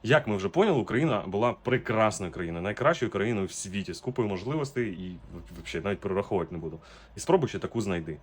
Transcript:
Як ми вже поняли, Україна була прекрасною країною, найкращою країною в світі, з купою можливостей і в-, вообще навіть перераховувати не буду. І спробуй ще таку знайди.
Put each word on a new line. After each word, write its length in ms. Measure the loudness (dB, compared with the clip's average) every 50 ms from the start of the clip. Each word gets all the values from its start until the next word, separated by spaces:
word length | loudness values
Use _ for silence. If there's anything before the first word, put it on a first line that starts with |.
Як 240 | 4 6 4 4 4
ми 100 | 2 0
вже 120 | 0 0 2
поняли, 300 | 4 4 4 6 4 2
Україна 460 | 2 2 2 2 2 2 2 0 0
була 260 | -2 0 2 2 2
прекрасною 800 | 0 0 0 0 0 0 0 0 4 4 4 4 4 0 -6 -6
країною, 300 | -4 -4 -4 -4 -4 -2
найкращою 480 | -2 -2 -2 2 4 2 4 4 0 -2
країною 360 | 0 0 0 2 0 0 -2
в 60 | -4
світі, 420 | -6 -10 -8 -6 -4 -6 -4 -4 -8
з 60 | -6
купою 280 | -6 -4 0 0 0 0
можливостей 600 | 0 -2 -4 -2 -2 -2 -2 -2 -2 -2 -2 -2
і 300 | -4 -6 -8 -10 -10 -12 -14 -14 -14
в-, 200 | -14 -14 -12 -14
вообще 260 | -12 -10 -6 -6 -2
навіть 200 | -2 -2 -2 -2
перераховувати 540 | -2 0 0 0 0 2 0 0 0 -2 -4
не 60 | -6
буду. 200 | -6 -6 -8 -10 -14 -18 -20 -20 -20 -16 -12
І 40 | -8
спробуй 280 | 4 4 6 6 6 2
ще 100 | -2 -4
таку 220 | -6 -2 -2 -2
знайди. 380 | 0 0 0 -2 -2 -6 -10 -10